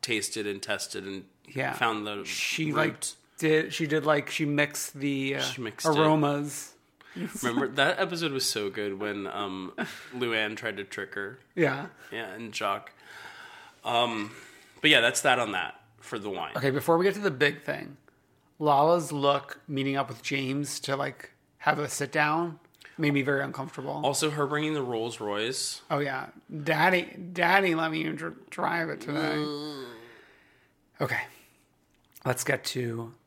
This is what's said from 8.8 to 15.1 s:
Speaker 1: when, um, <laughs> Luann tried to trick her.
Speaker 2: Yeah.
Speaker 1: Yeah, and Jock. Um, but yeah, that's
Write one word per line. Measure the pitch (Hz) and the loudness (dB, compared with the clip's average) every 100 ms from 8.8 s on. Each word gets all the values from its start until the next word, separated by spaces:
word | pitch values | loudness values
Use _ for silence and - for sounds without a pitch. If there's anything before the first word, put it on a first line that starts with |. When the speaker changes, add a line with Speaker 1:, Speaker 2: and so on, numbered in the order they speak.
| 104 98 | -4 -2
Speaker 1:
when, | 104 101 98 | -4 -4 -4
um, | 95 101 95 92 - | -4 -4 -4 -8 -8
<laughs> | 226 - - 127 | -8 -8 -12 -4
Luann | 123 113 107 107 | 0 2 0 -2
tried | 117 101 | -6 -6
to | 98 | -8
trick | - 98 - | -8 -8 -6
her. | 98 131 _ - | -8 -10 _ 0
Speaker 2:
Yeah. | 151 135 147 - - | 0 0 -8 -14 -12
Speaker 1:
Yeah, | 110 110 | -10 -8
and | 101 117 | -10 -10
Jock. | - 107 101 - - - - - - - - - - | -4 -2 -2 -6 -20 -20 -18 -18 -18 -18 -20 -20 -12
Um, | 117 120 120 113 104 - - - - - | 0 2 2 0 -6 -10 -20 -20 -20 2
but | 156 | 8
yeah, | 143 | 8
that's | 117 | 8